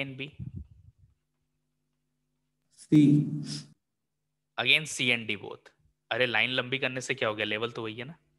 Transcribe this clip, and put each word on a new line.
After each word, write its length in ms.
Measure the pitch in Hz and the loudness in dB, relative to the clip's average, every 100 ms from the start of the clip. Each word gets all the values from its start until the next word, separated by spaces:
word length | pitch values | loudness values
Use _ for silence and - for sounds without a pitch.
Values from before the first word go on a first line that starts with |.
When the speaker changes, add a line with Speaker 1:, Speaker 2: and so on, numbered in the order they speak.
Speaker 1:
and 140 | 135 131 | -4 -10
B? 100 | 135 - - - - - - _ _ _ _ _ _ _ _ _ _ _ _ _ _ _ _ _ _ - | -14 -12 -14 -14 -16 -20 -20 _ _ _ _ _ _ _ _ _ _ _ _ _ _ _ _ _ _ -10
Speaker 2:
C। 200 | - 156 147 147 - - - - - - _ _ _ _ _ _ _ - | 4 8 8 6 4 -4 -6 -10 -12 -20 _ _ _ _ _ _ _ -2
Speaker 1:
Again, 260 | 123 147 151 | 2 2 2
C 260 | - 127 | -2 0
and 140 | 120 110 | 0 -2
D 60 | 101 | -8
both। 300 | - - - _ _ _ - | -8 -14 -20 _ _ _ -6
अरे, 140 | 117 123 | -2 0
line 240 | 110 120 | 2 0
लंबी 280 | 131 123 131 | -2 -2 -2
करने 220 | 131 127 | -4 -4
से 140 | - 123 | -6 -2
क्या 140 | 113 | -2
हो 60 | 107 | -2
गया, 100 | 104 | -2
Level 260 | 107 117 | -2 -4
तो 120 | 120 | -6
वही 120 | 110 113 | -8 -10
है 100 | 131 | -14
ना। 120 | - _ | -16 _